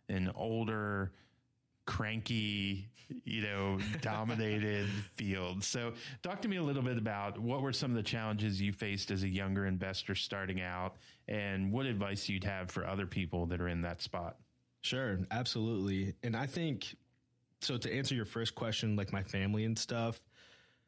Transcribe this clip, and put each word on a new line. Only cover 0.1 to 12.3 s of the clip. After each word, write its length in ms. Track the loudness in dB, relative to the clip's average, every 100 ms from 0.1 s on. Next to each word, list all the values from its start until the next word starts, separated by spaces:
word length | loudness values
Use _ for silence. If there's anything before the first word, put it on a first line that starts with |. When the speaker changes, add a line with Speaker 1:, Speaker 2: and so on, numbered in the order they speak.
| 2 2 0
Speaker 1:
older, 720 | 0 2 2 0 2 2 0 -4 -20 _ _ _ _ _
cranky, 1000 | -4 -2 0 -2 0 0 2 2 2 0 -4 -14 -12 -8
you 180 | -2 0
know, 380 | 0 2 2 2 0
<laughs> 100 | -2
dominated 840 | -2 0 0 2 2 2 2 2 2 0 -4 -4
field. 480 | 0 0 0 -2
So 300 | -2 -2 -2 -4 -10 -8
talk 200 | -6 -2
to 60 | 0
me 100 | 2
a 40 |
little 200 | 2 2
bit 140 | 2 2
about 440 | 0 0 -2 -2
what 200 | 0 0
were 120 | 0
some 180 | 0 2
of 60 | 2
the 80 |
challenges 580 | 2 0 0 2 2 2
you 100 | 2
faced 380 | 0 -2 -2 0
as 140 | 0
a 40 | 2
younger 380 | 2 2 2 2
investor 480 | 2 0 -2 -2
starting 460 | -2 -2 -2 -2 -2
out, 340 | -2 -2 -4 -6 -20 -14 -4
and 460 | -2 0 2 2
what 140 | 2 2
advice 420 | 0 0 -2
you'd 160 | -2